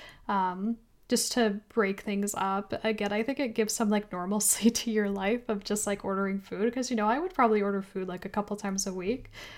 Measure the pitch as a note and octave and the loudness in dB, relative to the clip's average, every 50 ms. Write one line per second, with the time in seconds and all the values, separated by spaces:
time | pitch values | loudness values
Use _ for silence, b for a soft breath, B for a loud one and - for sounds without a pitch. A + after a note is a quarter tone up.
0 | B B B B B - G3+ G3 F#3 F#3 F3+ F#3 G3 A3+ A#3 - - _ _ _ | B B B B B 0 0 2 2 0 0 -2 -2 -2 -4 -4 -8 _ _ _
1 | - - B3 A3+ - - - B3 A#3 G#3+ G3+ G#3+ - - - A#3 G#3 F#3+ G3 - | -4 0 0 0 0 0 2 2 2 2 2 -2 -6 -4 0 0 0 0 0 -4
2 | - G#3+ G3+ G3+ G3+ G3+ - - F#3+ F#3+ F#3+ G3 G#3 - - - - A3 A3 G#3 | -4 -4 -2 -2 -2 -2 -2 -2 0 0 0 -2 -2 -4 -6 -2 -2 -2 0 0
3 | G#3 G3+ G#3 G#3 A3 C#4 C4+ - C#4+ A#3 A3+ A#3 A3 G#3+ - - A#3 G#3 G#3+ G#3 | -2 0 0 0 0 0 -2 -2 -2 0 0 0 0 0 0 0 2 2 2 2
4 | G3+ - - F3+ F3+ F#3 G#3 G#3+ - - - - G3+ A#3 A3+ - - A#3 G#3+ G#3+ | 0 -2 -6 -6 -4 -2 0 2 2 2 2 4 4 4 4 4 0 0 0 2
5 | G#3 G3+ G3 G3 F#3+ G3 A#3 A#3+ B3 - G#3 G3+ - - G#3 G#3 - G#3 G3+ G3+ | 2 0 0 0 0 0 0 0 0 -2 -4 -4 -2 -2 -2 -2 0 -2 -2 -2
6 | - G3 G3 F#3+ G3 F#3+ G3 G3 G3 - F3+ F3+ G#3 A#3+ A#3+ C4 B3 B3 B3+ A3 | -2 -2 -2 0 0 0 -2 -2 -4 -6 -4 0 0 0 0 0 -2 0 0 2
7 | G#3 G#3+ A#3+ C#4+ F4 F#4 - - B3 A3+ G#3+ G#3 G3 G3+ G3 G3 F#3+ - - F#3+ | 2 2 2 2 0 0 2 4 4 6 6 4 4 2 0 -2 -4 -6 -6 -6
8 | F#3 F#3 F3+ F3+ - G3 - G#3+ G3+ - G#3 G3+ - G3 F#3+ G3 - G3 F#3 F#3 | -6 -6 -6 -8 -8 -4 -2 -4 -2 -2 -4 -6 -4 -4 -4 -4 -4 -4 -4 -4
9 | F3 G3 B3+ C4 - B B B B B B | -2 -2 -2 -4 -6 B B B B B B